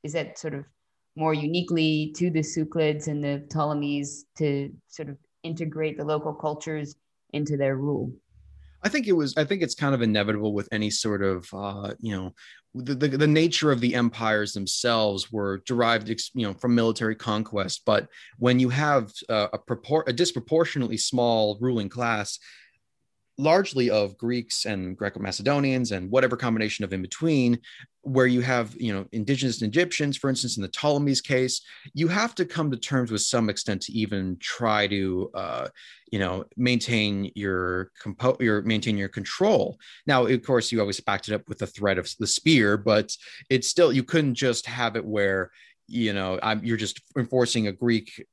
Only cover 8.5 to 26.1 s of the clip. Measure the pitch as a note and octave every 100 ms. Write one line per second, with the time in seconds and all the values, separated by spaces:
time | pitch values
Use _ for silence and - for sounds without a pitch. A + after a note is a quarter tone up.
8.5 | - - _ G#3 D4+ G#3+ F3 C#3+ D3 D3
9.5 | G3 D#3+ - C#3+ C3+ A2+ G#2+ G#2 G#2+ G#2+
10.5 | G#2 G2 G#2+ G#2+ G#2 A2 G2+ G2 F#2 F2+
11.5 | F#2+ G2+ G2+ G2+ - A2+ G2 F#2 - -
12.5 | - _ C3 B2+ C3 D3 C3+ D3+ D3+ E3
13.5 | D#3 D#3 B2+ A#2+ B2 A#2+ A2+ A2 G#2+ G#2
14.5 | G2+ F#2+ - A#2+ A2+ G#2+ G2 - A2 G2
15.5 | G2 - B2 A#2 A2+ G#2+ A2+ - C3 G#2
16.5 | F#2+ B2 A#2+ A2+ G#2+ A2+ A2 - G#2+ G#2+
17.5 | G#2 F#2 - - G#2 - - - - A#2+
18.5 | B2 B2+ B2+ D3+ C#3 G#2 - - A2 G#2
19.5 | A2 - B2 - D#3 - B2 F3 - -
20.5 | D#3+ D#3+ C#3+ A#2 A2 - B2+ A#2+ A2+ G#2+
21.5 | G2+ B2+ A#2 G2 A#2+ A#2+ A2 G2+ - -
22.5 | - - _ _ _ _ _ _ - D3
23.5 | F3+ G3 C3+ A#2+ G#2+ G2+ G#2 A#2 B2 A#2
24.5 | - - G2+ F#2 F#2+ G2+ - G2+ F#2 G#2+
25.5 | C#3+ C#3 B2+ A#2+ G2 F#2